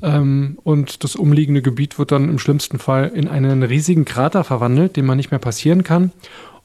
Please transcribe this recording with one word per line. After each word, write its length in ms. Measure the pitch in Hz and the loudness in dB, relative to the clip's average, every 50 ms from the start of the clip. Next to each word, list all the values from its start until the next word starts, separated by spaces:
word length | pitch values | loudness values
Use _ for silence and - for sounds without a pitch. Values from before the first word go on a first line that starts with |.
ähm, 560 | - 156 147 147 143 139 139 139 139 139 147 - - | -2 0 0 2 2 2 0 0 -2 -4 -6 -6 -2
und 400 | 165 151 147 139 - - - - | 0 0 0 0 -2 -6 -8 -8
das 100 | 143 - | -8 -4
umliegende 460 | - 185 147 147 147 151 139 143 143 | 0 2 2 4 4 4 2 0 0
Gebiet 360 | 123 135 120 117 143 143 - - | 0 0 -2 -2 -4 -4 -4 -6
wird 140 | 143 - | -2 0
dann 160 | 143 139 139 160 | 0 0 2 0
im 100 | 160 131 | -2 -2
schlimmsten 380 | - - 143 147 - - - 123 | 0 0 0 0 -2 -4 -8 -6
Fall 320 | - - 135 135 139 - 240 | -2 -2 0 0 0 -2 -2
in 140 | 180 143 180 | -2 -4 -2
einen 340 | 151 143 131 135 135 131 131 | -2 0 0 2 2 2 0
riesigen 400 | 113 127 151 151 - 180 160 143 | 0 0 0 0 2 2 2 0
Krater 400 | - - 120 131 147 - 196 151 | 0 0 -2 -2 0 0 0 -2
verwandelt, 540 | - 135 123 120 120 127 139 175 190 185 147 | 0 -2 -2 0 0 2 2 2 2 0 0
den 80 | 135 | 0
man 100 | 131 131 | 0 0
nicht 160 | 135 139 - | 0 -2 -2
mehr 80 | 151 131 | -4 -4
passieren 460 | - 123 107 - - 151 170 185 180 | -4 -4 -6 -2 0 2 2 2 2
kann. 260 | - 165 175 185 180 - - - - - - - - - - _ | 2 2 2 2 0 -2 -6 -16 -20 -20 -20 -20 -20 -20 -20 _